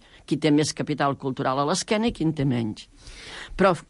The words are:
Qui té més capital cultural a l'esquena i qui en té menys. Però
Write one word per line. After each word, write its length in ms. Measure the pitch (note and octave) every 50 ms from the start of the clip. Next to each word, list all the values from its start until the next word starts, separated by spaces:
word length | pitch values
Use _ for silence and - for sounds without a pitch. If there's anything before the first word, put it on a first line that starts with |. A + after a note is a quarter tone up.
| - - - - -
Qui 160 | - D3 D3
té 140 | - D3+ D3
més 160 | D3+ D#3 D3+ -
capital 400 | - C3+ - D3+ - D3 C#3 C3+ -
cultural 400 | - C3+ B2 - C3+ C3 C3 C#3
a 80 | C#3+
l'esquena 400 | D3 F#3 F3+ - - A3+ G#3 A3+
i 80 | A#3+ -
qui 80 | - D#3+
en 80 | D#3+ D3+
té 100 | D3+ C3+
menys. 400 | C#3+ B2 A#2+ A2+ G#2+ G#2 - - - - - - - - - - - - - - - - -
Però 140 | F#3 G3 F3 - - -